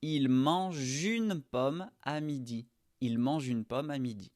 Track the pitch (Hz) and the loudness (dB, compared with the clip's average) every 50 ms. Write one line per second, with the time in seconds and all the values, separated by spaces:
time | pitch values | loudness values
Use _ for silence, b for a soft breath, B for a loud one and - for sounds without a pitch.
0 | - 156 156 147 139 131 127 131 131 143 160 180 190 185 175 151 135 127 131 139 | -2 0 2 2 4 6 6 6 6 4 4 2 2 0 -2 -4 -4 -4 -2 -2
1 | 160 196 226 233 226 220 196 165 135 _ - 123 127 135 143 170 185 208 - _ | 0 0 0 0 0 0 0 -2 -4 _ -2 0 2 2 0 -2 -6 -10 -14 _
2 | - - 147 151 151 151 147 139 127 117 117 117 117 - _ _ _ _ _ _ | -6 -4 -4 -2 -2 -4 -4 -4 -6 -6 -6 -8 -8 -10 _ _ _ _ _ _
3 | - 123 117 117 120 131 147 160 143 127 123 117 110 - 117 127 143 151 147 139 | -2 0 0 2 2 2 2 0 0 0 -2 -2 -2 -2 -4 -4 -4 -2 -4 -4
4 | 131 123 117 104 95 - _ | -4 -4 -4 -6 -12 -16 _